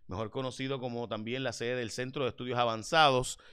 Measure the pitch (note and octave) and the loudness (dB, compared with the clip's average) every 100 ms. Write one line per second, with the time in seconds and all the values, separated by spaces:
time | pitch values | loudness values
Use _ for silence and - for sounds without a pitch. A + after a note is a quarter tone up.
0 | - F#2 A2 B2+ C3 B2 C3 C3+ B2 A#2+ | -10 -6 -4 -4 -4 -4 -4 -4 -4 -4
1 | A#2 A2 A2 B2+ C3 A2 A#2 B2+ A#2 - | -4 -4 -4 -4 -4 -2 -2 -2 -4 -4
2 | B2+ C#3+ B2+ - B2 B2 A#2+ A2+ G#2+ E3 | -4 -2 -4 -4 -2 0 2 0 2 6
3 | D3+ C3 B2 - - | 8 6 2 -6 -14